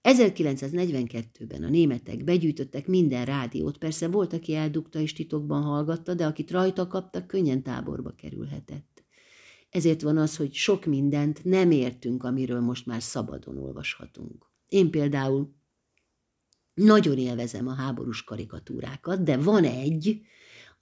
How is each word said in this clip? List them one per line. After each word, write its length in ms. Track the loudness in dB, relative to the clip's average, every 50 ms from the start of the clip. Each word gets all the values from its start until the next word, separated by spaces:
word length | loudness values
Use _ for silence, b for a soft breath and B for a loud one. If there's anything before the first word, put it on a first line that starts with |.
Ezerkilencszáznegyvenkettőben 1600 | _ 6 8 8 8 6 6 2 0 0 0 -2 -4 -4 -2 0 0 0 0 -2 -2 -4 -4 -8 -8 -8 _ _ -14 -12 -10 -8 -2
a 60 | 2
németek 560 | 4 6 6 6 4 0 -6 -8 -10 -6 -2
begyűjtöttek 640 | 2 2 2 2 0 0 -2 -6 -8 -8 -10 -4
minden 380 | 0 4 4 4 4 2 0 -2
rádiót, 540 | -2 -2 -2 -4 -4 -4 -4 -4 -4 -4 -4
persze 300 | -6 -6 -4 -4 -4 -2
volt, 240 | 0 0 0 0 -2
aki 220 | -6 -6 -4 -4
eldugta 460 | -2 -2 -2 -2 -4 -6 -6 _ -4
és 120 | -4 -4 -4
titokban 500 | -8 -8 -6 -6 -6 -4 -2 -2 -2 -2
hallgatta, 520 | -2 -2 -2 -2 -2 -4 -4 -4 -6 -2
de 120 | -2 0
akit 240 | -2 -2 -4 -6 -4
rajta 360 | -2 0 0 0 0 -2 -6
kaptak, 400 | -4 -4 -8 -8 -6 -10 -12 -10
könnyen 360 | -6 -2 0 0 2 0 0 -2
táborba 520 | -4 -8 -8 -6 -8 -8 -8 -10 -12 -12
kerülhetett. 920 | _ -14 -14 -12 -10 -10 -10 -12 -12 -14 -14 -16 -16 -16 _ _ _ _ b b b b b b b b b b b b b
Ezért 320 | _ 2 4 4 2 2 2
van 140 | 0 2
az, 200 | 2 2 0 0
hogy 180 | -2 -6 -4 -4
sok 300 | -4 0 2 2 2 2
mindent 600 | 0 0 2 2 2 2 2 0 0 -2 -2 0
nem 260 | 0 2 4 6 6
értünk, 540 | 6 4 2 0 -4 -6 -6 -4 -4 -4 -4
amiről 360 | -4 -2 -2 -2 -2 -2 0
most 260 | 0 0 -2 -4 -6
már 160 | -8 -8 -6 -6
szabadon 560 | -6 -6 -6 -6 -6 -8 -12 -12 -12 -12 -10
olvashatunk. 920 | -10 -10 -10 -8 -8 -8 -10 -10 -12 -20 _ -16 -16 -16 -16 -18 _ _ _ _ _ _
Én 220 | 4 4 4 4
például 640 | 4 2 0 0 0 0 0 0 0 0 -2 -4 _ _ _ _ _ _ _ _ _ _ _ _ _ _ _ _ _ _ _ _ _ _ _ _ _
nagyon 440 | 4 6 8 8 8 6 4 2 0
élvezem 500 | 0 -2 -2 -4 -6 -6 -6 -6 -6 -6
a 60 | -6
háborús 500 | -6 -4 -6 -6 -6 -6 -8 -8 -10 -10
karikatúrákat, 1000 | -12 -12 -12 -10 -12 -12 -16 -14 -12 -12 -10 -10 -10 -12 -10 _ -6 -4 -2 2
de 140 | 2 2
van 280 | 4 4 4 6 6 6
egy, 560 | 4 2 0 -2 0 -2 0 0 0 -2 -2 B B B B B B B B B B B B